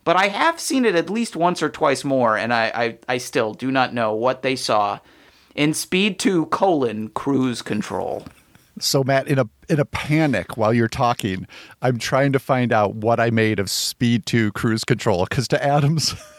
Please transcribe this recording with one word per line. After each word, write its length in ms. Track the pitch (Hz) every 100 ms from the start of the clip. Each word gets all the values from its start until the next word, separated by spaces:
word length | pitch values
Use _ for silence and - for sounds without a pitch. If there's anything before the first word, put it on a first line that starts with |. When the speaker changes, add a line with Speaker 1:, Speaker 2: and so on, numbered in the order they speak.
Speaker 1:
but 120 | 160 175
I 120 | 196
have 320 | 208 320 330
seen 260 | - 269 226
it 100 | 170
at 140 | 165
least 260 | 220 233 165
once 260 | 175 175
or 60 | 151
twice 340 | - 151 131
more, 340 | 143 131 117 104
and 160 | 113
I, 180 | 120 113
I, 240 | 117 120 104 - 127
I 20 |
still 360 | - 135 110
do 180 | 107 131
not 220 | 131 123
know 200 | 120 110
what 280 | 110 127 131
they 140 | 131 127
saw 440 | - 107 101 98 _ - - _ _ -
in 180 | 151
Speed 460 | 151 - 185 208 185
two, 260 | - 185 302
colon, 640 | - 196 151 120 107 107
Cruise 520 | - 139 135 131 113
Control. 640 | - 107 - 95 90 - - - _ _ _ -
Speaker 2:
So, 240 | - 143
Matt, 240 | 131 135 135
in 120 | 135
a, 100 | 117 _ -
in 120 | 151
a 60 | 135
panic 680 | - 131 156 151 104 - -
while 160 | 107
you're 160 | 117 113
talking, 600 | - 120 117 101 92 92 - - -
I'm 160 | 127 117
trying 340 | - 135 139
to 40 | 135
find 340 | - 131 120
out 220 | 113 101
what 260 | 110 110 117
I 120 | 117
made 260 | 113 110 98
of 140 | 95
Speed 560 | - - - 120 117 -
two, 240 | 120 107
Cruise 320 | - 120 110
Control, 420 | - 117 120 90 95
'cause 220 | - 113
to 160 | 147 143
Adam's, 480 | 147 143 160 - - -